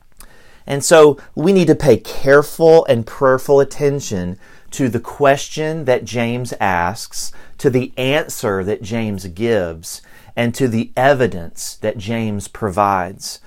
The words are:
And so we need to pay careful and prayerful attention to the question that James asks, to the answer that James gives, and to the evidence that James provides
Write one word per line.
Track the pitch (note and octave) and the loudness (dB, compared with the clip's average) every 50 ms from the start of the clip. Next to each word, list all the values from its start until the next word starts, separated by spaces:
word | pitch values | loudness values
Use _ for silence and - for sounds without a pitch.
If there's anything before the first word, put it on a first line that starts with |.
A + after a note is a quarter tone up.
| _ - - - - - - - - - - - - | _ -20 -20 -20 -20 -20 -20 -20 -20 -20 -20 -16 -10
And | - C#3 C#3 C3+ | -6 -6 -4 2
so | - F3 D#3 D3+ D3+ C#3 - - - - | 6 8 8 8 8 6 2 -6 -12 -6
we | - D3+ F#3 | -2 0 2
need | G3 F#3+ F3 | 4 4 4
to | C#3 D3+ | 4 2
pay | - - C3+ A2+ | 4 4 4 4
careful | G2 - - - - - C3+ C#3 D3 D3 - - - E3 D#3+ D#3+ E3 - | 4 2 -4 -6 -2 2 4 6 4 4 2 0 2 6 6 6 6 6
and | - C3 A#2 A2 | 4 0 0 -2
prayerful | - - - C#3+ C3 C3 C3 - - C#3+ C#3 | -6 -4 0 2 2 2 2 2 2 4 4
attention | C#3 C#3 - - D3 C#3+ C#3 C#3+ C3+ - A2 F2+ F2 F2+ F#2 - - - - - - - | 4 2 -2 -2 -2 -2 -2 -2 -6 -6 -6 -6 -4 -6 -8 -10 -14 -20 -20 -20 -20 -12
to | - - C#3 B2+ | -6 -2 -2 -2
the | G#2+ A#2 | -2 -4
question | - - - - C#3+ C3+ C#3 C#3 - - - D3+ D#3 D#3 D#3+ E3 D3 | -6 -8 -4 2 4 4 4 2 0 -8 -8 -6 -6 -6 -6 -4 0
that | B2+ B2 A2+ - | 0 0 0 -2
James | G2+ G2+ A#2+ A#2 A#2 A#2+ B2 B2 A#2 - - | -4 -4 -4 -2 -2 -4 -6 -6 -8 -6 -2
asks, | A2+ G2 F#2 F2 E2+ F2 G#2 - - - - - - - - - - - - | -2 0 0 0 0 -2 -4 -6 -10 -12 -10 -8 -8 -8 -8 -10 -12 -16 -6
to | - - C#3+ | -2 0 0
the | A#2+ C3 B2+ - - | 2 0 -2 -4 -6
answer | - B2+ C3 C#3 D#3 E3 - - - - A2 G2 F#2+ F#2 | -4 -2 0 0 -2 -2 -4 -8 -6 -4 -2 -2 -2 -2
that | G2 G#2+ - | -4 -4 -6
James | A#2+ F#2 A2+ A#2 A2 G#2+ G2+ F#2+ F#2+ | -6 -6 -6 -6 -4 -4 -6 -8 -10
gives, | F#2 E2 F2+ A2+ A#2 A#2 G#2 F2+ E2 E2 D#2+ E2 - - - - - - - - - - | -12 -8 -4 -2 0 0 0 -2 -4 -8 -10 -14 -16 -16 -16 -18 -20 -20 -20 -20 -10 -6
and | A#2 A#2+ A#2+ A#2 | -4 -2 -2 -2
to | - C3+ | -2 -2
the | A#2+ A2 A2+ A#2 - - | -2 0 -2 -4 -4 -2
evidence | B2+ B2+ C#3 C#3+ B2+ B2+ G2+ F#2+ F2+ E2 E2 - - - - - | 2 4 4 4 4 2 -2 -2 -4 -12 -12 -12 -12 -12 -14 -10
that | - - A2 - | -8 -6 -6 -6
James | G#2+ F#2 G#2 A#2 A2+ A2+ A2 G#2 G2+ G2 | -6 -6 -6 -4 -4 -4 -4 -6 -6 -8
provides | - - - A#2 G#2 E2+ G2+ G2+ G2+ G2 F#2 F2 F2+ G2 - - - - - - | -10 -10 -6 -6 -2 0 2 2 2 2 0 -2 -6 -10 -14 -14 -14 -14 -16 -20